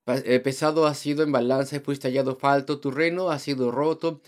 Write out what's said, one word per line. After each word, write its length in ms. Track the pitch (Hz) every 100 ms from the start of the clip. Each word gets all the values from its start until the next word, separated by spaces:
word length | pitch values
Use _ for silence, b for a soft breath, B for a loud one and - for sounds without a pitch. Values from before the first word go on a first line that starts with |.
| -
pa-, 120 | 127
eh, 200 | - 127
pesado 460 | 131 135 156 156 151
ha 80 | 139
sido 280 | 147 147
en 80 | 156
balanza 460 | 135 120 131 139 147
y 20 |
fuiste 280 | 143 143 131
hallado 260 | 131 135 131
falto, 420 | 139 143 139 143
tu 100 | 143
reino 400 | 131 165 175 185
ha 80 | 147
sido 320 | 143 135 123
roto 500 | 117 151 160 165 156